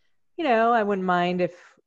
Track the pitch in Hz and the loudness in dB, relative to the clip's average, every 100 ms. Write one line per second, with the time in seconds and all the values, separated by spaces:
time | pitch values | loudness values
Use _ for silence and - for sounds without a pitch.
0 | _ _ _ - 311 226 233 240 202 196 | _ _ _ -6 0 2 2 2 0 -2
1 | 185 175 175 180 175 - - _ | 0 0 0 -2 -4 -6 -20 _